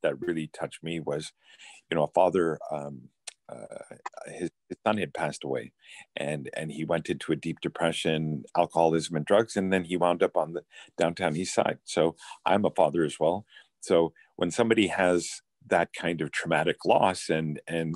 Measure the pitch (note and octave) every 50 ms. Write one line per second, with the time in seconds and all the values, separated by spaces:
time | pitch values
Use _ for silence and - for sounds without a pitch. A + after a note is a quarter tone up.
0 | - D#2 C#2+ C2+ C#2 F2 E2+ D#2+ D#2 D#2 - - E2 - - - - E2 E2+ E2
1 | D2 D2 C#2+ D2+ D#2 - - _ _ _ - - - - - - _ _ F2 D#2+
2 | D2+ - - F2 F#2 F2+ E2+ F#2+ E2+ E2 D#2 - - - D#2 D2+ C#2+ C#2+ C#2+ B1+
3 | B1+ B1+ _ _ _ - - _ _ - - A#1+ - - - - - - - -
4 | - - - - - - - - F2+ E2 - _ _ - F#2 - - G#2+ A2 G#2+
5 | F2+ D2 - - E2 D2+ D2 - - C#2+ C2 B1 A1+ - - _ _ - - -
6 | - _ _ - C#2 C#2+ D2+ D2 C2+ - - - D#2 D#2 C#2+ D2+ D#2+ D#2+ E2+ E2+
7 | D#2+ - F2+ - - - D#2+ D2 - E2 D#2+ - - E2 - - E2+ E2 E2 -
8 | - E2+ D#2+ D#2 D#2+ D#2 D2+ C#2+ - - - F2+ E2+ E2 - E2+ E2 E2 D#2+ E2
9 | D2+ - - D#2 D2+ - G2+ G#2 A2+ - - G#2 F#2+ F#2+ F#2+ F#2 F2 E2 F2+ E2+
10 | F2 F2 F2 F2 F#2+ F#2 - F2+ D#2 D#2+ E2 D#2 - _ - - - - _ -
11 | E2+ E2+ E2+ - F#2 E2+ D2+ E2 F#2 - - - - - - - _ - - -
12 | - E2+ D#2+ - - - - - _ - F#2 G2+ G#2 F2 - - E2+ D2 C#2+ E2+
13 | D#2+ D2 - - D#2 D#2+ F2+ G#2 G#2+ _ - - - _ _ _ - - G2 E2
14 | E2 E2 - _ _ _ _ - F#2+ F2 E2 - A#2 A2+ A2+ A2+ G2+ F2 - -
15 | F#2 F2+ F2+ F2 E2+ - - - - _ _ _ - - F#2 F2 E2+ - - -
16 | - E2 E2+ D#2+ E2 C#2+ - - - E2 E2 D2+ D#2+ E2+ D2+ - - F2 A#2 D3+
17 | - F#2+ F#2 - - - E2 D#2+ D#2+ D#2 D2+ C#2 - - E2 E2 E2 D#2+ D#2+